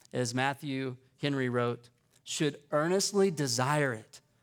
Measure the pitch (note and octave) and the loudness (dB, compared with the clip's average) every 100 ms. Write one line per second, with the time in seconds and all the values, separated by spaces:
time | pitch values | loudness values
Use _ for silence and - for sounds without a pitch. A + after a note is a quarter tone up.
0 | - B2+ A#2+ B2+ C3+ C#3 D3 C3+ C3 B2+ | -8 -4 -2 0 0 -2 -6 -4 -4 -8
1 | _ _ C#3+ C#3 B2+ A#2+ A#2+ A#2+ - _ | _ _ -2 0 0 0 0 -2 -12 _
2 | _ _ - - D3+ - - D3 D#3+ F#3+ | _ _ -10 -2 -2 -2 -2 0 2 2
3 | G3 G3+ G3 D3+ C#3 A#2 C3 D3+ C#3 A2 | 2 2 2 2 -2 0 2 2 0 -2
4 | - - _ _ | -10 -20 _ _